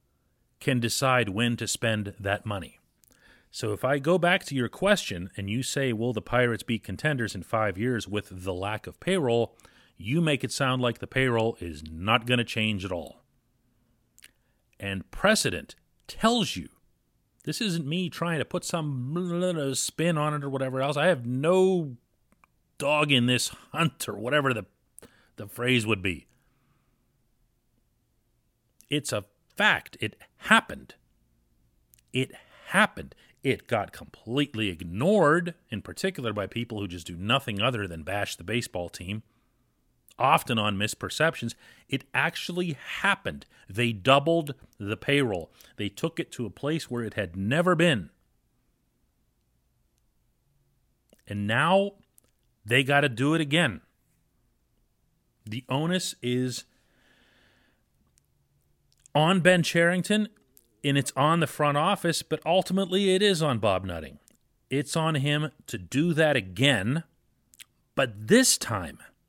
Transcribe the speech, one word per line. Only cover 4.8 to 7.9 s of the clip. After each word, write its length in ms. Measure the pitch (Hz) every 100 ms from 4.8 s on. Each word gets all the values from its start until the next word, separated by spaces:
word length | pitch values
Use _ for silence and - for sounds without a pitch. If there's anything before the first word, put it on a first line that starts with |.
| 190 202 - 90 92 -
and 140 | 98
you 120 | 120
say, 300 | 127 143 135
"Will 220 | 110 120
the 80 | 107
Pirates 400 | - 123 120 110
be 160 | - 113
contenders 560 | - 90 151 135 110
in 80 | 95
five 340 | - 113 107 92
years 320 | 123